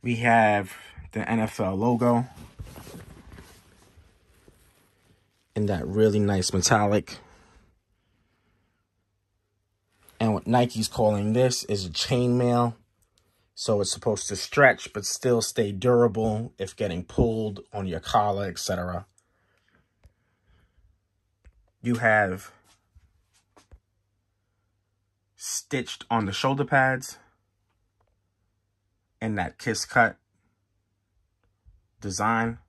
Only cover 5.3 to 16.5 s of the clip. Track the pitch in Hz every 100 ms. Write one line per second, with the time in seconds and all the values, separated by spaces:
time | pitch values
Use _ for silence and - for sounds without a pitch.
5.3 | _ _ - 104 92 64 101 110 104 104
6.3 | 98 90 95 87 110 104 104 - - -
7.3 | - _ _ _ _ _ _ _ _ _
8.3 | _ _ _ _ _ _ _ _ _ _
9.3 | _ _ _ _ _ _ _ _ _ 113
10.3 | 104 - 123 123 117 107 - 110 104 104
11.3 | 113 127 123 - 104 92 82 - 123 123
12.3 | 123 123 120 120 113 _ _ _ _ _
13.3 | _ _ - - 104 98 - - 107 -
14.3 | 98 - - 139 110 - 107 101 - 127
15.3 | 120 110 - 104 98 123 120 120 104 110
16.3 | 104 90